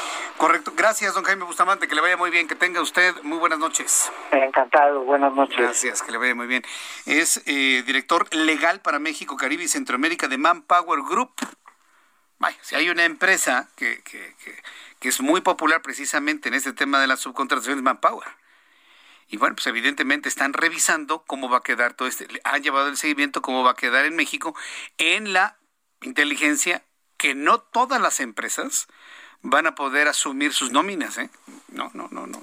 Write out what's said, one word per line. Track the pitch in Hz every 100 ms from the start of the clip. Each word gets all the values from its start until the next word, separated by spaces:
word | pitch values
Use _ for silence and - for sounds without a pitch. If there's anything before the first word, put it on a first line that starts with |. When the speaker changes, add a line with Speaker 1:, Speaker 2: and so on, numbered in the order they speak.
| - - - -
Speaker 1:
Correcto. | 160 165 - 202
Gracias, | 202 214 202
don | 180
Jaime | 185 196
Bustamante, | 175 165 180 190 160
que | 151
le |
vaya | 175 180
muy | 175
bien, | 170 165
que |
tenga | 165 180 175
usted | 151 - 180 175
muy | 147 165
buenas | 165 160
noches. | 160 - - - - - -
Speaker 2:
Encantado, | 143 135 139 131 156 143 143
buenas | 131 139 139
noches. | 135 135 -
Speaker 1:
Gracias, | 120 120 123 -
que | -
le | 113
vaya | 123 120
muy | 120
bien. | 127 - - - -
Es, | - 147 160 - -
eh, | 143 135 127
director | 123 135 - 170 185
legal | 160 160 151 165 185
para | 175 147
México, | 156 147 165 135
Caribe | 131 160
y | 170
Centroamérica | 151 131 123 160 165 143
de | 131
Manpower | 156 175 - 175 170 156
Group. | 139 196 254 - - - - _ _ _ _ _ _ -
Vaya, | 82 -
si | - 147
hay | 170
una | 170 170
empresa | 156 180 160 - 127 - -
que, | 120 117
que, | - - 90 -
que, | - - - - - -
que | 127
es | 120
muy | 135 180
popular | 185 175 156 160
precisamente | 139 127 139 151 147 151 123
en |
este | 131 135
tema | 127 139 139
de | 135
las | 131
subcontrataciones, | 135 123 131 135 120 139
Manpower. | 131 127 170 214 - - _ _ _ _ _ _ - - _
Y | 107
bueno, | 123
pues | - 135
evidentemente | 117 131 143 135 143 143
están | - 139
revisando | 139 165 160 - 160 143 160
cómo | - - 127
va | 123
a |
quedar | - 117 120
todo | - 127
este, | - - -
han | 120 143
llevado | 143 139 143
el | 139
seguimiento, | 156 143 143 139
cómo | 135 127
va | 127
a | 120
quedar | 127 127
en | 147 165
México, | 151 151 160 156 - - - -
en | 165 190 214
la | 190 202 - _ _ _ _
inteligencia | 131 131 147 139 147 147 180 175 - _ _ -
que | 147 135
no | 156 226
todas | - 233 247 254
las | 175 -
empresas | 127 110 117 - 262 - - _ - - - _
van | 127 139 160
a | 156
poder | 139 139 147
asumir | 139 147 135 147
sus | - 131
nóminas, | 131 190 185 120 -
¿eh? | - _ - - -
No, | - -
no, | - -
no, | - -
no, | -